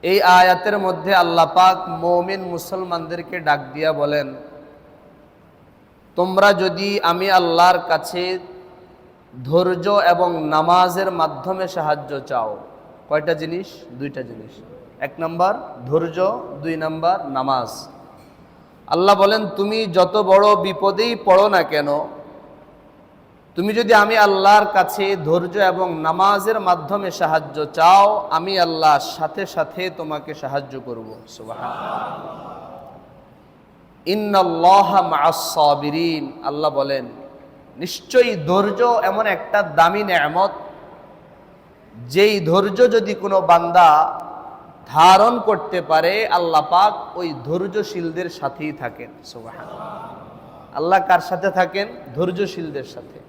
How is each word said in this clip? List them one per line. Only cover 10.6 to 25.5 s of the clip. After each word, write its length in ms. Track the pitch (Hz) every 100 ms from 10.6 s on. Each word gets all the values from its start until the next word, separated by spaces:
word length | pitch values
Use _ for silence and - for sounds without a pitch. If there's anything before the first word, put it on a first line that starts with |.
| 160 180 185 175 190
মাধ্যমে 560 | 175 160 143 180 185 185
সাহায্য 520 | 175 151 151 147 143
চাও।" 380 | 131 127 110 101 - - - - -
কয়টা 240 | 151 151
জিনিস? 340 | 160 160 170 190 - -
দুইটা 300 | 123 139 135
জিনিস। 300 | 120 113 110 - - - - -
এক 120 | 139 -
নাম্বার 340 | 165 165 185 220 - - 123
ধৈর্য, 540 | 151 165 160 185 240 - -
দুই 160 | 156 160
নাম্বার 520 | 160 160 165 190 -
নামাজ। 580 | 135 131 131 117 - - - - - - _ - _ _ _ -
আল্লাহ 280 | 160 190 202
বলেন, 320 | 196 220 214
"তুমি 380 | - 202 220 214
যত 320 | 170 180 214
বড় 380 | 190 190 208 202
বিপদেই 600 | 190 185 196 190 233 233
পড়ো 340 | - 185 208
না 140 | 190
কেন, 240 | 170 151 143 147 156 - - - - - - _ _ _ _ _ _ _ _ -
তুমি 180 | 196
যদি 200 | 214 214
আমি 240 | 220 208 226
আল্লাহর 480 | 208 196 196 208 208
কাছে 500 | 196 180 - 196 196
ধৈর্য 420 | 151 170 175